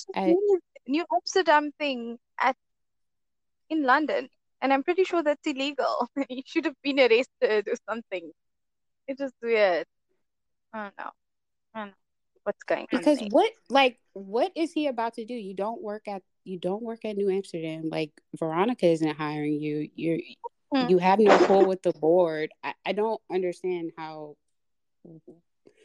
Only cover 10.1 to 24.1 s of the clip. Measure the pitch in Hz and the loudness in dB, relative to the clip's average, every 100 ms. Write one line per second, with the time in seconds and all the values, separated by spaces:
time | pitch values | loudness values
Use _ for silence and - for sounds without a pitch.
10.1 | _ _ _ _ _ _ 220 202 - - | _ _ _ _ _ _ -14 -14 -12 -14
11.1 | - _ _ _ _ _ 220 202 190 _ | -16 _ _ _ _ _ -14 -14 -16 _
12.1 | _ _ _ 208 - - 165 - 247 294 | _ _ _ -8 -6 -4 -4 -2 0 2
13.1 | 269 208 269 440 - - 269 262 - _ | 2 2 2 2 -2 -2 2 2 0 _
14.1 | 196 196 226 370 302 330 311 294 233 226 | -18 -6 -4 -2 -2 -4 -2 -4 -2 -6
15.1 | 240 220 247 196 185 208 233 214 214 208 | -8 -10 -10 -8 -8 -8 -8 -10 -10 -10
16.1 | 196 - _ 180 185 180 208 226 226 220 | -12 -14 _ -12 -8 -6 -6 -8 -8 -6
17.1 | 202 202 190 190 165 160 160 160 160 151 | -2 0 -2 -4 -8 -8 -6 -6 -4 -6
18.1 | _ _ - 160 165 220 240 175 165 156 | _ _ -8 -2 0 0 2 2 2 0
19.1 | 147 151 151 147 151 151 151 151 - 165 | -2 -4 -4 -2 -2 -4 -6 -6 -6 -4
20.1 | - - - - _ _ 277 165 180 185 | -4 -6 -16 -18 _ _ 0 2 4 4
21.1 | 202 202 190 180 196 190 190 175 156 156 | 6 6 6 6 6 4 2 -2 0 4
22.1 | 180 165 156 156 _ 240 - 180 202 220 | 4 4 0 -6 _ -12 -8 -6 -2 -2
23.1 | 214 - 185 180 170 185 175 165 - 156 | -4 -6 -4 -4 -4 -6 -6 -8 -10 -12